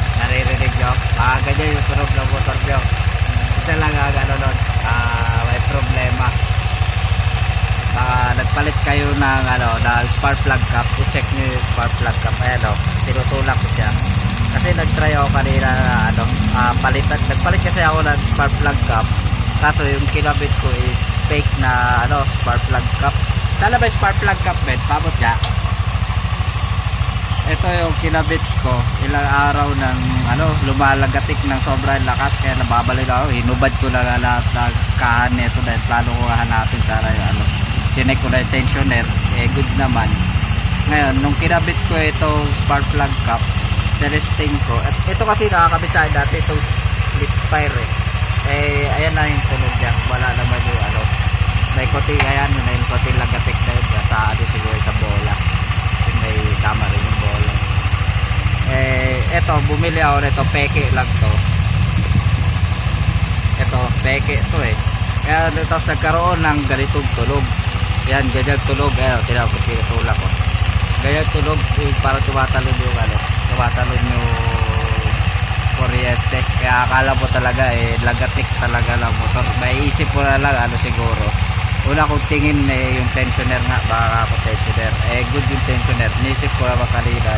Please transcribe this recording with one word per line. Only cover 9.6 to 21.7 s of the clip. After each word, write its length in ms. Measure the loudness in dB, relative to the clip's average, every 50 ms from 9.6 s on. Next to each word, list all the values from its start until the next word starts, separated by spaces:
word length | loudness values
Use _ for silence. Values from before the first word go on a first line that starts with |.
| 0 0 0 0
ng 240 | 0 2 2 2 2 0 0 0
spark 160 | 0 0 0 0 0
plug 160 | 0 2 2 0 0
cap. 160 | 0 0 0 0 0 -2
I-check 240 | -2 0 0 -2 -2 -2 -2
nyo 160 | 0 0 0
yung 160 | 0 -2 -2 -2 0
spark 200 | 0 0 0 0
plug 200 | -2 -2 0 -2 0
cap. 140 | 0 -2 0 0 0
Ayan 160 | 0 0 0 0 0
o, 80 | 0 0 -2 -2 0 -2 0 0
tinutulak 480 | 0 0 0 0 0 0 0 0 0
ko 120 | 0 0 0 0
siya. 160 | 0 0 0 0 0 0 0 0 0 0 -2 -2 -2 -2 -2 0
Kasi 160 | 0 0 2
nag-try 400 | 2 2 2 0 2 2 2 2
ako 160 | 2 2 2 2 2
kanina 320 | 0 2 2 2 2 2
na, 480 | 2 2 2 2 2 2 2 2 0 0
ano, 80 | 0 0 0 0 0 0 0 2
ah, 160 | 2 0 2 0 2
palitan. 400 | 2 2 2 2 0 0 0 0 0
Nagpalit 320 | 0 0 0 2 2 2 2
kasi 240 | 2 0 0 2 2
ako 160 | 2 2 2 2
ng 120 | 2 0 0 0 0
spark 220 | 0 0 0 0 0 0 0
plug 160 | 0 0 0 0
cap. 160 | 0 0 0 0 0 0 0 0 -2 0 0 -2 0 0 2
Kaso 240 | 2 2 2 2 0
yung 240 | 0 0 0 0 0 0
kinabit 360 | 0 2 2 0 0 0 0 0 0 0
ko 80 | 0
is 300 | 0 0 0 0 0 -2 -2 -2 -2 -2 0
fake 260 | 0 0 2 0 0 0 0
na, 440 | 0 2